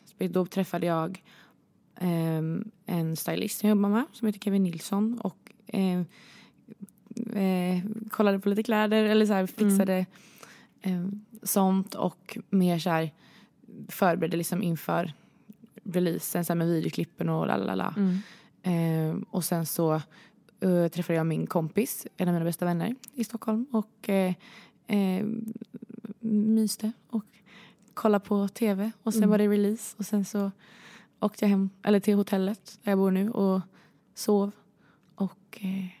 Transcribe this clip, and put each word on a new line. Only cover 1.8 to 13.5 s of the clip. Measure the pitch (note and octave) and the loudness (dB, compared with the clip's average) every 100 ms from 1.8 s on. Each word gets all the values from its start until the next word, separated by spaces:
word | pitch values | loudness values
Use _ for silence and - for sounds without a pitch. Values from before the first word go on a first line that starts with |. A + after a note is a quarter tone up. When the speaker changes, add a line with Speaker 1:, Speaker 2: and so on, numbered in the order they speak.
| _ - | _ -4
Speaker 1:
ehm, | F3+ E3+ E3 D#3+ D#3+ E3 G#3+ - - | -2 0 0 0 -2 -4 -8 -12 -6
en | F3 D#3+ D#3+ | -2 -2 -4
stylist | - E3 G#3 - | -4 -4 -4 0
som | G#3+ | 2
jag | G#3 | 4
jobbar | G3+ | 4
med | G#3+ D4 | 0 -2
som | - A3 | -4 -4
heter | G3 | -2
Kevin | G#3 G3 | 0 2
Nilsson | F#3+ E3 - G3+ A3 A#3 | 0 -2 -4 -2 0 -2
och, | F#3+ - - _ - | -6 -8 -18 _ -6
ehm, | - F#3+ F3+ F3 - - - - _ - - G3 _ - - - | -2 0 0 -4 -10 -20 -20 -20 _ -20 -20 -20 _ -16 -10 -8
eh, | G#3 F#3+ F#3 F3+ F#3 F#3+ G#3+ A3 | -2 0 0 0 -2 -4 -8 -6
kollade | - G#3 G3 | 0 2 2
på | G3 | 0
lite | G3+ | 0
kläder | A3 G#3+ G#3+ A3 | 0 2 2 2
eller | G#3+ G#3+ G#3+ | 4 4 4
så | |
här, | G3 | 2
Speaker 2:
Mm. | F#3 | 0
Speaker 1:
fixade, | - G#3 G3 G3 F#3 F#3 - - - - - - _ | 2 4 4 4 2 -2 -8 -20 -20 -20 -20 -20 _
ehm, | F#3+ F3+ F3+ G3+ G#3+ - | -4 -2 -4 -8 -12 -12
sånt | - - F#3+ F#3+ F#3+ - | -2 2 4 2 0 -2
och | F3+ - - - - | -4 -4 -14 -14 0
mer | G3 F3+ E3+ | 2 4 2
så | E3 | 0
här | D#3+ D#3+ - - - - | 0 -2 -6 -20 -20 -20